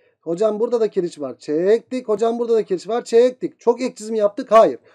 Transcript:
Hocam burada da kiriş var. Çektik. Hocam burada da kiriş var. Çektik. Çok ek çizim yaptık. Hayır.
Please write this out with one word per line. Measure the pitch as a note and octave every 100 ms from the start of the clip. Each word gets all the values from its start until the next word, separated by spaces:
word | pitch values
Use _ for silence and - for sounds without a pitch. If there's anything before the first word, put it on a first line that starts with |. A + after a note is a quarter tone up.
| _ _
Hocam | D#3+ E3+ A3 G#3
burada | A#3 A#3
da | G#3+
kiriş | G3 F3 D3+
var. | C3 A#2+
Çektik. | - D3+ F#3+ A3+ - B3+ -
Hocam | G#3 A3+ A#3
burada | A#3
da | A3+
kiriş | G3 F3 F3+
var. | A#3
Çektik. | A#3+ A#3 B3+ B3 D#3+ _
Çok | A#3 A#3+
ek | B3+ -
çizim | G#3+ A3
yaptık. | G#3 G#3 -
Hayır. | A3 F3+ A#2+ _